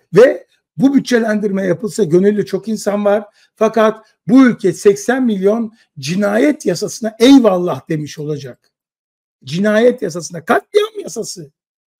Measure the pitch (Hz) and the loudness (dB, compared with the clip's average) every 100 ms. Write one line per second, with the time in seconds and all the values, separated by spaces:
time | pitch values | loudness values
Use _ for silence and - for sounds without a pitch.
0 | _ 165 262 - - _ _ - 254 277 | _ 6 6 4 -10 _ _ 0 2 2
1 | - 240 226 214 202 190 190 170 214 156 | 0 -2 0 -2 -2 -4 -2 -4 -4 -4
2 | 180 175 202 208 185 190 220 214 - 208 | 0 2 2 0 -2 -6 -6 -6 -4 -2
3 | 208 208 208 _ _ - 220 220 220 214 | 0 -2 -4 _ _ -4 -2 2 0 -2
4 | _ _ - 254 262 - 190 160 208 202 | _ _ 2 4 4 2 -4 0 0 0
5 | - 262 254 202 190 226 220 _ _ - | -2 -2 0 0 0 -2 -4 _ _ -14
6 | 131 185 202 214 285 294 311 165 202 - | -8 -2 -2 0 0 0 -4 -4 -6 -8
7 | 214 214 233 277 226 180 180 - - 156 | -8 2 6 6 6 2 -2 -6 -6 -8
8 | 147 - 147 147 127 - _ _ _ _ | -8 -10 -10 -10 -10 -20 _ _ _ _
9 | _ _ _ _ - 165 208 214 240 247 | _ _ _ _ -10 -4 0 2 0 -2
10 | 196 170 160 175 - 320 - 415 415 415 | -8 -10 -12 -12 -4 -4 0 -2 -2 -6
11 | 320 233 196 - 143 _ _ _ _ _ | -12 -12 -12 -12 -18 _ _ _ _ _